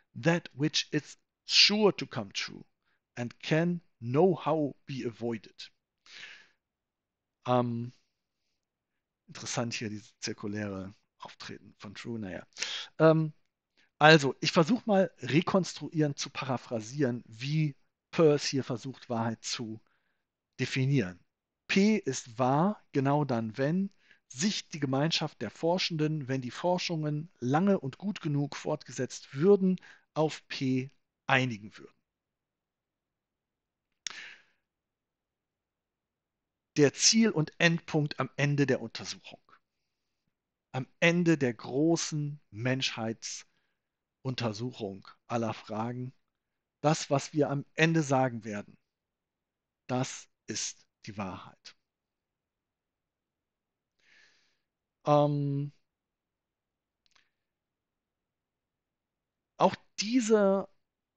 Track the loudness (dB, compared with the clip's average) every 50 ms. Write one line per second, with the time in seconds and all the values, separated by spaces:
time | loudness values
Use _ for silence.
0 | _ _ _ -2 0 2 2 2 -2 -6 -6 -4 -4 -2 0 -2 -4 -2 -4 -6
1 | -6 -6 -14 -20 _ _ _ _ _ 0 4 6 6 6 6 4 4 4 2 2
2 | -6 -8 -6 -8 -8 -6 -8 -8 -8 -8 -10 -16 -18 _ _ _ _ _ _ _
3 | _ _ _ -8 -8 -8 -8 -10 -4 0 2 2 2 2 0 -2 -6 _ _ _
4 | -8 0 4 4 6 4 4 2 0 0 0 0 0 -2 -4 -8 _ -10 -8 -6
5 | -6 -6 -6 -6 -6 -6 -6 -6 -8 -16 _ -20 -20 -20 _ _ _ _ _ _
6 | _ -20 -20 -20 -18 -18 -20 -20 -20 _ _ _ _ _ _ _ _ _ _ _
7 | _ _ _ _ _ _ _ _ _ 0 2 2 2 0 -2 -4 -8 -10 -12 _
8 | _ _ _ _ _ _ _ _ _ _ _ _ _ _ _ _ _ _ _ _
9 | _ _ _ _ _ -20 -16 -12 -10 -6 -4 -4 -2 -4 -4 -6 -6 -8 -8 -10
10 | -14 -18 _ _ -10 -10 -8 -8 -8 -8 -6 -6 -6 -6 -6 -8 -10 -12 -14 _
11 | _ _ _ _ -18 -18 -16 -16 -16 -16 -14 -16 -18 -20 -20 _ -18 -16 -16 -14
12 | -12 -10 -8 -8 -8 -8 -8 -10 -12 -14 _ -8 -8 -8 -6 -10 -12 -14 _ 6
13 | 6 8 8 6 2 0 -4 _ _ _ _ _ _ _ _ _ _ _ _ _
14 | 8 10 10 8 8 4 -2 -2 -4 2 4 4 4 4 2 -2 0 2 2 4
15 | 2 2 -2 _ -6 0 2 2 2 2 2 0 0 0 -6 -10 -12 -6 0 0
16 | 0 0 0 -4 -8 -10 -8 -8 -6 -4 -4 -6 -6 -6 -8 -8 -6 -8 -4 -2
17 | 0 0 0 -4 -8 -14 -14 -8 -6 -2 0 0 0 0 -2 -6 _ _ _ _
18 | _ _ 0 4 6 6 6 4 0 -2 -2 -4 -4 -4 -6 -8 -8 -12 -14 -14
19 | -10 -6 -4 -2 -2 -2 -4 -6 -8 -10 -8 -8 -8 -10 -10 -12 -16 _ _ _
20 | _ _ _ _ _ _ _ _ _ _ _ -6 -6 -4 -2 0 0 2 2 2
21 | 2 0 -6 -12 _ _ _ _ _ _ _ _ _ 0 2 4 4 4 4 2
22 | 0 -4 -6 -6 -10 -12 -4 0 0 2 4 4 2 2 0 -4 _ _ -2 0
23 | 2 2 2 2 0 0 -2 -2 -2 -4 -4 -2 -2 0 0 0 -2 -4 -6 _
24 | _ _ -20 _ _ _ -8 -2 -2 -2 -2 -2 -6 -10 -6 -6 -4 -2 0 0
25 | 0 0 0 -2 -4 -6 -8 _ -10 -10 -8 -4 -2 0 0 0 -2 -2 -2 -2
26 | -2 -2 -2 -4 -4 -4 -4 -4 -4 -6 -10 -4 -2 -2 0 0 -2 -4 -4 -4
27 | -2 -2 -4 -4 -6 -10 _ _ -2 0 2 2 4 4 2 2 0 -6 -10 -8
28 | -8 -8 -8 -6 -4 -2 -2 0 -2 -2 -6 -8 -6 -6 -6 -6 -8 -12 -8 -8
29 | -8 -8 -8 -14 -16 -12 -6 0 6 6 6 6 6 2 2 0 -4 -14 -20 -20
30 | _ _ _ -2 -2 -2 -2 -6 -12 _ -8 -4 -2 0 0 0 -2 -6 -12 _
31 | _ _ _ _ _ 2 2 4 4 0 -2 -6 -12 -16 -18 -20 -20 -20 _ _
32 | _ _ _ _ _ _ _ _ _ _ _ _ _ _ _ _ _ _ _ _
33 | _ _ _ _ _ _ _ _ _ _ _ _ _ _ _ _ _ _ _ _
34 | _ -14 -14 -14 -16 -18 -20 -20 _ _ _ _ _ _ _ _ _ _ _ _
35 | _ _ _ _ _ _ _ _ _ _ _ _ _ _ _ _ _ _ _ _
36 | _ _ _ _ _ _ _ _ _ _ _ _ _ _ _ 4 4 4 4 4
37 | 2 4 6 6 4 4 4 2 -2 -2 -2 _ 2 2 2 0 -2 -2 0 0
38 | 0 0 -2 -4 -6 -6 -2 -2 0 0 2 2 2 2 2 0 -2 -8 -12 -12
39 | -12 -12 -14 -14 _ -20 -20 -20 _ _ -20 _ _ _ _ _ _ _ _ _
40 | _ _ _ _ _ _ _ _ _ _ _ _ _ _ -8 -8 -8 -8 _ _
41 | 2 4 4 4 4 4 4 4 2 0 -2 -4 -8 -6 -2 0 2 2 2 2
42 | 0 -4 -4 -6 -6 -6 -8 -12 _ _ -12 -6 -2 -2 -2 -2 -2 -4 -4 -4
43 | -4 -4 -6 -6 -8 -12 -12 -14 -16 _ _ _ _ _ _ _ _ _ _ _
44 | _ _ _ _ _ -8 -6 -4 -4 -4 -4 -4 -8 -10 -8 -8 -10 -10 -10 -12
45 | -16 -20 -20 _ _ -6 -4 -2 -2 -4 -4 -8 -10 -8 -6 -6 -6 -6 -6 -8
46 | -10 -12 -12 _ _ _ _ _ _ _ _ _ _ _ _ _ 0 0 0 0
47 | 0 -2 -2 -2 -2 -2 0 0 0 2 0 -4 -6 -8 _ 2 2 4 4 2
48 | 2 2 2 2 2 2 0 -6 -8 -8 -8 -8 -10 -12 -18 _ _ _ _ _
49 | _ _ _ _ _ _ _ _ _ _ _ _ _ _ _ _ _ -4 -2 -2
50 | -2 -4 -6 -12 -18 _ _ _ _ -10 -8 -8 -8 -8 -10 -12 _ _ _ _
51 | _ -14 -10 -8 -8 -8 -8 -12 -14 -18 -20 _ _ -20 -20 _ _ _ _ _
52 | _ _ _ _ _ _ _ _ _ _ _ _ _ _ _ _ _ _ _ _
53 | _ _ _ _ _ _ _ _ _ _ _ _ _ _ _ _ _ _ _ _
54 | _ _ _ _ _ _ _ _ _ _ _ _ _ _ _ _ _ _ _ _
55 | _ 4 4 4 4 4 2 0 -2 -2 -2 -4 -4 -6 -10 _ _ _ _ _
56 | _ _ _ _ _ _ _ _ _ _ _ _ _ _ _ _ _ _ _ _
57 | _ _ _ _ _ _ _ _ _ _ _ _ _ _ _ _ _ _ _ _
58 | _ _ _ _ _ _ _ _ _ _ _ _ _ _ _ _ _ _ _ _
59 | _ _ _ _ _ _ _ _ _ _ _ 0 2 2 2 -2 _ _ _ -8
60 | -6 0 0 0 2 4 4 4 4 4 2 2 -2 -6 _ _ _ _ _ _
61 | _ _ _